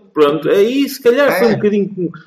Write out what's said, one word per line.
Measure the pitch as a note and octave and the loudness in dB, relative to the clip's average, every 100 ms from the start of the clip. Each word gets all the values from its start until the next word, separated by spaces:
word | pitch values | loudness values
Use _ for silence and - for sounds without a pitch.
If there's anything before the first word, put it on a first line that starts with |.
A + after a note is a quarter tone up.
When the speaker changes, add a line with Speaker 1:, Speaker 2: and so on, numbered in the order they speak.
| _ | _
Speaker 1:
Pronto, | D3+ C#3+ D#3 - | 0 0 0 0
aí | F#3 A3 C4+ C#4 | 0 2 0 -4
se | - | -2
calhar | A#3+ B3+ C#4 F3+ | 0 2 2 2
foi | A#3 | 0
um | |
Speaker 2:
É. | G3+ | 0
Speaker 1:
bocadinho, | G#3 G#3 F#3+ F#3 E3+ - | 0 -2 -4 -4 -8 -8